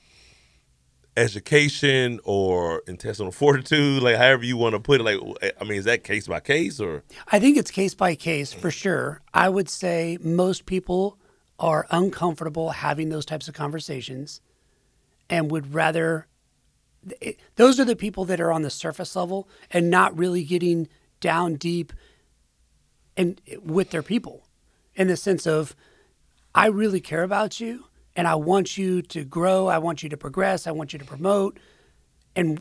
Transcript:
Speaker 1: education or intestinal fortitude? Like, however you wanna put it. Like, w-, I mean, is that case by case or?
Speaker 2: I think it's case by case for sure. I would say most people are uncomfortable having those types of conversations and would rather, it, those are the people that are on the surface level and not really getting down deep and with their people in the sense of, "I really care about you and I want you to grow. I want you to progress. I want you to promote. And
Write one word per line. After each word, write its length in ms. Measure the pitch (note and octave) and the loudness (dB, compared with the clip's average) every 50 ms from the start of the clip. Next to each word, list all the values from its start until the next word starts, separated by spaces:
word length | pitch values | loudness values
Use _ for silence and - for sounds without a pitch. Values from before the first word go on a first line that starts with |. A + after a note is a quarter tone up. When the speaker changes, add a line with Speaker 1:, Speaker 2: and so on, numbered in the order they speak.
| _ _ _ _ - - - _ _ _ _ _ _ _ _ _ _ _ _ _ _ _ - | _ _ _ _ -20 -20 -20 _ _ _ _ _ _ _ _ _ _ _ _ _ _ _ 0
Speaker 1:
education 1040 | A2+ A#2+ A#2 G2 G2+ - - D3+ D3 D3 D3 - - - C#3+ C3+ C3 B2+ B2 A#2+ G#2+ - | 0 0 0 0 -6 -2 2 4 4 4 4 0 0 0 2 2 2 2 0 -2 -4 -4
or 580 | - G2+ G2 F#2+ F#2+ F2+ F2 F2 E2+ E2 D#2+ - | 0 0 2 2 4 2 2 2 0 -2 -4 -6
intestinal 460 | - F2+ F2 - G#2+ G#2+ G#2 G#2 F#2 | -10 -14 -10 -8 -8 -8 -6 -8 -8
fortitude? 680 | F#2 - C#3 D3 C#3+ C3+ B2+ - D#3 D3+ C#3+ C#3+ C#3 C3+ | -4 2 4 4 4 4 2 0 2 4 4 4 2 4
Like, 140 | B2 B2 A#2 | 4 4 6
however 280 | A2+ B2 C3 C3+ B2 A#2+ | 6 6 6 6 4 2
you 120 | B2 B2+ | -2 0
wanna 240 | A#2 A#2 A#2 A2 G#2 | 0 0 2 0 0
put 200 | A2+ - C#3+ B2+ | 2 2 4 4
it. 40 | A2+ | 4
Like, 120 | A2 G#2 F#2+ | 2 0 -2
w-, 160 | - G2+ G2 - - G2 - - | -4 -8 -8 -6 -4 -4 -4 -4
I 40 | G2+ | -6
mean, 140 | G#2+ G#2 G2 | -6 -4 -2
is 60 | G2 | 0
that 200 | A2 A#2+ - - | 0 0 0 0
case 220 | - G2+ G#2 F#2+ | -2 -4 -4 -4
by 140 | - F2+ D#2+ | -4 -8 -4
case 400 | - - C#3 D#3 E3+ - D#3 C#3 | -2 0 0 2 0 -2 -4 -6
or? 220 | G#2+ F2+ D#2 C#2+ - - - - - - | -6 -6 -6 -8 -10 -16 -20 -20 -4 0
Speaker 2:
I 100 | - G#3 | 2 4
think 180 | G3+ C4+ D4 | 6 6 6
it's 140 | D#4 D4+ - | 6 4 0
case 240 | - - F#3+ F#3+ - | -2 -2 -2 -2 0
by 200 | - G3 F3+ E3 | 0 0 0 0
case 380 | C#3+ - E3 D#3+ D3 C#3+ C#3 | -2 -4 -4 -2 -2 -4 -6
for 180 | - - - F3 | -8 -6 -4 -4
sure. 500 | D3 - - G3 F3 C3+ B2+ C3+ D3+ - - _ - | -4 -2 -2 -2 -2 -2 -2 -4 -6 -10 -10 _ 0
I 140 | F3 F3 F#3+ | 2 2 2
would 200 | F#3 G3 F#3+ - | 2 0 -2 -4
say 500 | - - - F3+ E3+ E3+ E3 E3 E3+ F3+ | -6 -6 -4 -2 -2 -2 -2 -4 -4 -6
most 460 | - D#3+ E3 F3 F3+ F#3 F#3 - - | -4 0 2 2 2 2 0 -2 -4
people 520 | - F#3 F#3 F3+ - F3+ F#3 F#3+ G3+ G3+ _ _ _ _ _ _ _ _ - | -4 -4 -4 -2 -2 -2 0 0 -2 -4 _ _ _ _ _ _ _ _ -4
are 280 | - E3+ D#3 D3+ D#3 - | -2 0 0 0 0 0
uncomfortable 800 | - E3+ F#3 G3 - - E3+ F3 D#3+ - E3 D#3+ D3 E3 E3 E3 | 0 0 2 0 0 -2 -2 -2 -2 -4 -6 -8 -6 -6 -6 -6
having 400 | D#3 - - D3 D3 D3 D#3 D#3 | -6 -4 -4 -4 -2 -2 -4 -4
those 160 | D#3 D#3 C#3+ | -4 -6 -6
types 220 | - D#3 D#3 - D#3+ | -8 -8 -10 -10 -10
of 60 | D3 | -10
conversations 840 | - D3+ C#3+ D3+ D#3+ D3+ - D3 C3 A#2 - C3 B2+ C#3+ D3+ - - _ _ _ _ _ _ _ _ _ _ _ _ _ _ _ _ _ - | -8 -8 -6 -6 -8 -8 -10 -10 -10 -10 -10 -12 -12 -12 -14 -16 -18 _ _ _ _ _ _ _ _ _ _ _ _ _ _ _ _ _ -4
and 220 | F3 E3+ D#3+ D3 | -2 0 0 0
would 240 | D#3 D#3+ C#3+ C#3 C#3+ | -2 -4 -6 -4 -2
rather, 520 | D#3+ D#3+ D#3+ D#3+ E3 E3 E3 E3 D#3 - _ _ _ _ _ _ _ _ _ _ _ _ _ _ _ - F#3+ - - | 0 2 2 2 2 0 0 -2 -2 -6 _ _ _ _ _ _ _ _ _ _ _ _ _ _ _ -20 -18 -16 -12
it, 180 | - A3+ - _ _ _ _ | -10 -12 -12 _ _ _ _
those 220 | - A#3 C4 C4+ A#3+ | 6 8 8 8 6
are 60 | C4+ | 4
the 120 | A#3+ A#3 | 2 0
people 280 | - F#3+ G#3+ F#3+ - F#3+ | -2 -4 -6 -6 -4 -4
that 140 | F3 F#3 E3+ | -4 -2 0
are 120 | E3+ E3 | 0 0
on 100 | E3 D#3+ | 0 0
the 80 | D#3 C#3 | -2 -4
surface 440 | - - - E3 D3+ - F3+ - - | -6 -8 -8 -8 -8 -8 -10 -8 -4
level 340 | F#3 F3+ F3 F#3+ G3 F#3+ _ - - - - | -4 -4 -4 -4 -6 -8 _ -18 -20 -10 -4
and 200 | - F3 E3+ E3+ | 0 0 2 4
not 260 | F3 F#3 F#3+ F#3+ F#3 | 4 4 4 4 2
really 280 | D#3+ F3+ F#3 F3 F3+ E3 | 0 -2 0 0 -2 -2
getting 440 | C#3+ F3+ F3 F3 F3 E3+ E3 D#3+ - _ _ _ _ _ - | -2 -2 0 2 2 0 0 -2 -6 _ _ _ _ _ -4
down 340 | - F3 D#3+ E3 F3+ E3+ D#3+ | -2 0 0 2 0 -2 -2
deep 360 | C#3+ - E3+ E3+ F3 E3 - - - - _ _ _ _ _ _ _ _ _ _ _ _ _ _ _ _ _ _ _ _ _ - | -4 -4 -4 -4 -4 -4 -8 -12 -18 -20 _ _ _ _ _ _ _ _ _ _ _ _ _ _ _ _ _ _ _ _ _ -2
and 240 | - F#3 F3 F#3+ - _ - - - | 0 0 0 -2 -4 _ -20 -18 -12
with 280 | - D#3+ D#3 F#3+ F#3 - | -6 -2 0 0 0 0
their 120 | - E3 | -2 -6
people 440 | C#3+ - G3 A#3 - C3 B2+ - _ _ _ _ _ _ _ _ _ _ - | -4 -2 -2 -2 -4 -6 -14 -20 _ _ _ _ _ _ _ _ _ _ -2
in 140 | - F#3+ F#3 | 0 2 2
the 80 | F3 | 2
sense 300 | - - G3+ F#3+ D#3+ - | 0 0 0 0 0 2
of, 300 | E3 D#3 D#3 D#3 C#3+ - _ _ _ _ _ _ _ _ _ _ _ _ _ _ _ - | 0 0 0 0 -4 -8 _ _ _ _ _ _ _ _ _ _ _ _ _ _ _ 2
"I 120 | - F#3+ | 4 4
really 340 | A3 G#3 G3 A3 G#3+ F#3+ F3+ | 4 4 2 0 0 0 -2
care 220 | - - D#3+ D#3+ | -4 -4 -2 -2
about 380 | F3 F#3 G3+ G#3 G#3+ G3+ - - | -2 0 0 -2 -2 -2 -4 -8
you 240 | A#3 A3+ A#3+ B3 - _ _ _ _ _ - | -8 -8 -8 -10 -14 _ _ _ _ _ -4
and 100 | - F3 | 0 0
I 80 | E3+ D#3+ | 2 2
want 440 | D#3+ D3+ E3 F#3 G3 F#3 - - G3 | 2 2 2 2 2 2 0 -2 -4
you 240 | F#3+ F#3 F3+ F3+ | -2 0 0 -2
to 220 | E3+ - - E3+ C#3+ | -2 -6 -8 -10 -10
grow. 420 | C3+ C#3 E3+ E3+ F#3 F#3+ F#3+ F#3+ | -6 -4 0 2 2 2 2 2
I 100 | F#3 E3+ D#3+ | 0 0 -2
want 240 | D#3+ E3+ E3 C#3+ | -2 -4 -6 -6
you 60 | - D3+ | -8 -10
to 80 | D3 | -10
progress. 500 | C#3+ - C#3+ C3 F#3 F#3+ G3 F#3+ E3+ - | -10 -12 -8 -4 -2 0 0 0 -2 -4
I 40 | E3+ | -6
want 220 | D#3+ D#3+ D#3 C3+ - | -8 -8 -8 -10 -12
you 40 | D3 | -14
to 60 | C#3 | -16
promote. 540 | C3 C#3 C3+ E3 F#3+ G3+ G3+ F#3+ G3+ - - _ _ _ _ _ _ _ _ _ _ _ _ _ _ - | -14 -10 -4 0 2 2 2 2 0 -4 -8 _ _ _ _ _ _ _ _ _ _ _ _ _ _ -2
And 260 | F#3 F3 D#3+ D3+ D3+ | -2 0 0 -2 -4